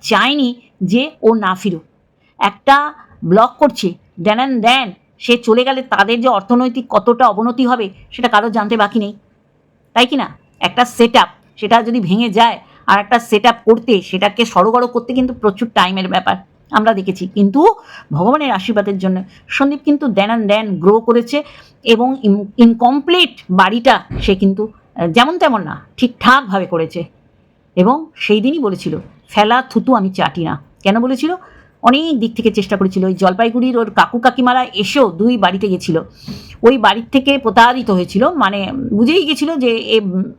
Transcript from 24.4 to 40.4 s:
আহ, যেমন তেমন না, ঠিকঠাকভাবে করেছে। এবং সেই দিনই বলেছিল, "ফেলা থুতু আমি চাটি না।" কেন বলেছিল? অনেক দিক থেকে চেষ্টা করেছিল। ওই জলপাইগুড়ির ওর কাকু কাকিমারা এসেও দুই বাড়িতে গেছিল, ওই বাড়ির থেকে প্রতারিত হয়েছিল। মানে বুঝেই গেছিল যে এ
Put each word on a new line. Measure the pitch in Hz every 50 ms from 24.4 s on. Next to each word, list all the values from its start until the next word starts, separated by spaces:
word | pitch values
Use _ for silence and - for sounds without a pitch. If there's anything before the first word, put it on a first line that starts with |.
| 202 196 190 208 214 220 - _ _ _ _
আহ, | - 170 170
যেমন | 160 240 247 302 359 359
তেমন | 370 285 240 202
না, | 170 151 156 - - _ _
ঠিকঠাকভাবে | - 254 240 - - - 240 254 285 262 190 202 196 180
করেছে। | 180 175 165 160 156 - 175 156 - _ _ _ _ _ _ _ _ _ _ _ _ _
এবং | 180 180 226 269 320 320 - _
সেই | - - - 208 214
দিনই | 202 269 320 320
বলেছিল, | 254 202 180 190 - - 156 - - - - _ _ _
"ফেলা | - 214 214 214 240 254
থুতু | 254 254 - 226 - 254 254
আমি | 214 190 190
চাটি | 190 190 160 143 - 175 160
না।" | 160 - - - _ _ _
কেন | - 196 208 233
বলেছিল? | 240 254 269 247 302 320 359 370 - - - - _ _ _ _
অনেক | - 233 262 294 320 330 294 220
দিক | 233 226 -
থেকে | - 233 220
চেষ্টা | - 214 196 - 214
করেছিল। | 190 190 190 190 190 185
ওই | 190 185
জলপাইগুড়ির | 185 196 180 185 208 233 233 220 247 254 254 240
ওর | 233 226 214
কাকু | - 196 - - - 240
কাকিমারা | 233 254 247 262 247 247 247 254 254
এসেও | 254 180 196 202 185 - - 208 196
দুই | 165 165 214 240 247
বাড়িতে | 208 196 180 190 190 220 202
গেছিল, | 185 - - - 156 160 - - - _ - - - - - - - -
ওই | - 233 269 247
বাড়ির | 214 196 202 226 226 -
থেকে | - 269 262 277 277 269
প্রতারিত | 277 226 196 233 226 247 254 262 233 220
হয়েছিল। | 190 180 175 180 - 190 254 330
মানে | 370 285 208 190 202 202 190 -
বুঝেই | - 269 - - 202 202 240 262 330 381 311
গেছিল | 302 302 - 302 311 330
যে | 277 254 240 226
এ | 226 220 214 220 220 208 185 175 185 190 - - -